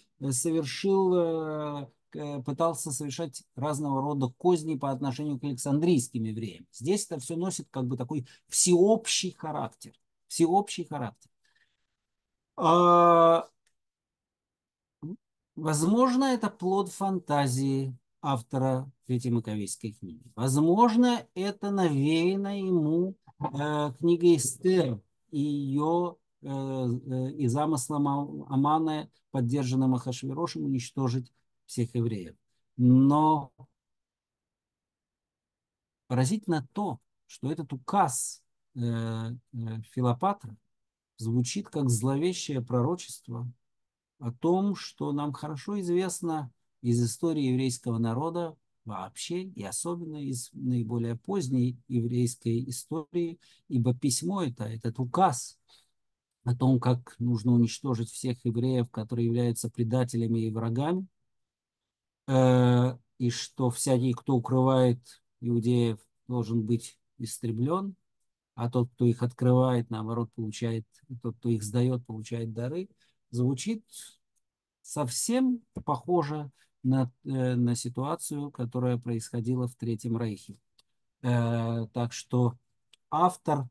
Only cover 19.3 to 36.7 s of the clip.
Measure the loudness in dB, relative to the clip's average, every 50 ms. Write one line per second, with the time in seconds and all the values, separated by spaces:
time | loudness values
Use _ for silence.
19.3 | 0 0 -2 -2 -6 -6 -6 -6 -8 -8 -10 -10 -10 -10 -14 -16 -16 -16 -20 -18
20.3 | _ -4 -2 0 2 2 4 4 6 6 6 6 6 6 4 4 2 0 -4 -8
21.3 | _ -4 -4 -4 -4 -4 -4 -2 0 2 2 2 2 2 2 2 2 2 2 2
22.3 | 0 0 -2 -4 -4 -4 0 2 2 2 2 2 2 2 0 -2 -4 -10 _ -20
23.3 | _ _ -8 -6 -4 -4 -2 -2 0 -2 -2 -2 -4 0 2 2 2 6 6 6
24.3 | 6 6 2 -2 -6 -2 0 2 4 4 2 0 -2 -6 -8 _ _ _ _ _
25.3 | -4 -2 -2 0 -2 -2 -2 -2 0 0 0 2 0 0 0 -2 -6 -10 _ _
26.3 | _ _ -10 -8 -6 -6 -6 -4 -4 -2 -2 -2 -2 -4 -4 -6 -4 -4 -4 -4
27.3 | -4 -2 0 0 2 2 0 0 0 -2 -2 -4 -2 0 0 0 0 -2 -4 -6
28.3 | -8 -12 -10 -2 0 2 2 4 2 2 2 0 -2 -4 -6 -10 _ _ _ _
29.3 | -2 -2 0 0 0 0 0 0 0 2 2 2 0 0 -2 -6 -8 -6 -8 -8
30.3 | -4 -4 -4 -4 -4 -6 -4 -2 -2 -4 -4 -6 -6 -4 -2 -2 -2 -4 -6 -8
31.3 | _ _ _ _ _ _ _ -10 -4 -4 -4 -2 -2 -2 -2 -2 -4 -6 -8 -12
32.3 | -16 _ _ _ _ _ _ _ _ 4 6 8 8 8 8 6 6 6 6 4
33.3 | 4 2 0 -8 _ _ -20 -20 _ _ _ _ _ _ _ _ _ _ _ _
34.3 | _ _ _ _ _ _ _ _ _ _ _ _ _ _ _ _ _ _ _ _
35.3 | _ _ _ _ _ _ _ _ _ _ _ _ _ _ _ _ 0 2 2 2
36.3 | 0 -2 0 -2 -2 -2 -2 -6